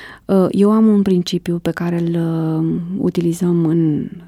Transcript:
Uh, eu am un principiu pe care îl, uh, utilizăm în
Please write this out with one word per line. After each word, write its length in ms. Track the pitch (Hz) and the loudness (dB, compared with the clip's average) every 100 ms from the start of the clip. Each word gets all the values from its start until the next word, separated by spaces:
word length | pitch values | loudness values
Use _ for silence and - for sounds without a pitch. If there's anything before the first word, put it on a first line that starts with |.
| - - | -20 -14
Uh, 220 | - 196 185 | -2 2 2
eu 200 | - 202 | 2 4
am 160 | 220 220 | 4 4
un 160 | 208 | 4
principiu 560 | 196 180 175 175 175 170 | 2 0 0 -4 -4 -4
pe 120 | 170 | -4
care 300 | 170 175 175 | -4 -4 -2
îl, 140 | 170 170 165 165 160 160 | -2 -2 -2 -2 -2 -2
uh, 160 | 160 165 170 190 | -2 -2 -4 -4
utilizăm 680 | 185 180 170 170 175 170 165 | -2 0 -2 0 0 2 2
în 440 | 165 160 147 - 175 | 2 2 0 -4 -10